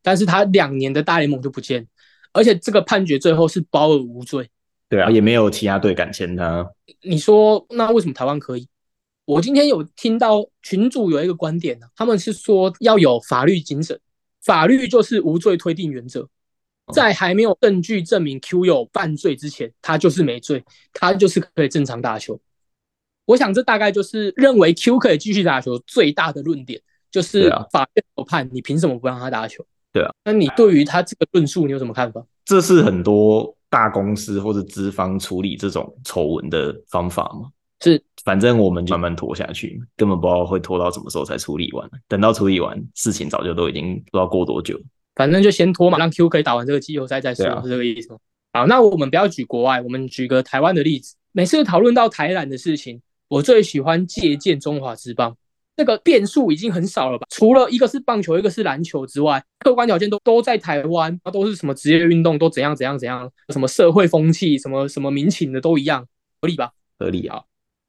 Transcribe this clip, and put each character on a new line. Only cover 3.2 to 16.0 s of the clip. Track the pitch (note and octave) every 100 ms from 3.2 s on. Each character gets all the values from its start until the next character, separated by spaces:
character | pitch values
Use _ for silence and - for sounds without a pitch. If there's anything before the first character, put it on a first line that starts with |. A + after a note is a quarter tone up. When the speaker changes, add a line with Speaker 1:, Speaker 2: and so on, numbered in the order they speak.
| F3
Speaker 1:
后 | D#3+ D#3+
是 | F3+ D#3+
鲍 | C#3+ D3+
尔 | D3
无 | B2 A#2+
罪。 | B2 C#3 A#2+ _ _ _ -
Speaker 2:
对 | G2+
啊， | F#2+
也 | A2+
没 | G#2+
有 | A#2 G#2+
其 | - G2+
他 | G2
队 | G#2
敢 | F2 E2+
签 | - F2 F2+
他。 | E2+ E2+ F2+ _ _ _
Speaker 1:
你 | F#3 D#3
说， | - G#3+ G#3+ G#3 -
那 | A#3+ A3+
为 | A#3
什 | E3+
么 |
台 | B2+ C3
湾 | D3
可 | - B2
以？ | C3 _ _ _ _ _ -
我 | D3
今 | G#3+
天 | C#4 D4
有 | F#3+
听 | D3+ _ A#3 A3+
到 | A#3 G#3 G#3 _
群 | - F#3+ B3
组 | C4 F#3
有 | C#3+
一 | F3
个 | E3+
观 | D#3+ E3
点 | D#3+ A#2+
啊， | - -
他 | A#3
们 | G#3
是 | A3+
说 | G#3 - G3 F#3+ -
要 | A3+ G#3+
有 | D3 A#2
法 | - B2
律 | C#3+ F3+
精 | - C#3+
神， | E3 C3+ _ _ _ _
法 | - G#3+ F3
律 | C4 A#3
就 | A#3+
是 | G#3+ A3
无 | D#3 E3
罪 | G#3 F3
推 | F3
定 | E3 D#3+
原 | B2+